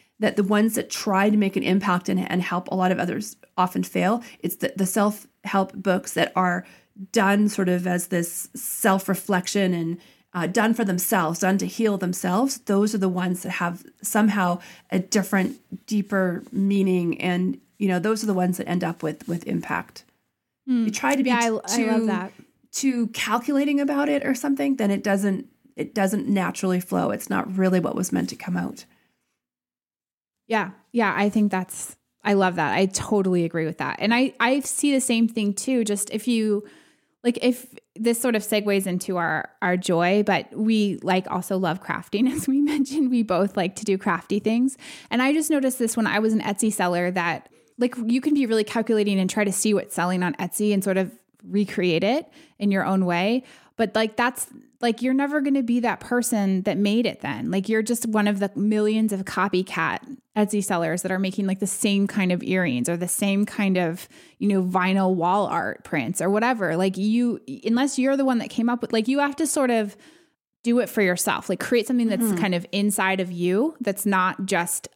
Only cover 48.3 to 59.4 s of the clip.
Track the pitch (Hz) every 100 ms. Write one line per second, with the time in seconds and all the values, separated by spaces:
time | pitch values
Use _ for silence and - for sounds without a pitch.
48.3 | 285 240 226 214 233 220 220 208 196 185
49.3 | - 202 190 214 202 - - 175 185 180
50.3 | - 175 - 208 196 196 190 185 - _
51.3 | _ 185 196 196 - 180 160 196 277 -
52.3 | - - - 208 190 - 190 180 175 196
53.3 | 247 254 - _ - 220 220 220 226 240
54.3 | 254 - - - _ 240 226 247 262 277
55.3 | 302 285 277 233 240 233 185 - 247 233
56.3 | 220 196 190 190 185 202 226 226 - 131
57.3 | 113 151 190 202 220 220 233 233 214 208
58.3 | 196 196 196 208 214 214 220 220 196 190
59.3 | -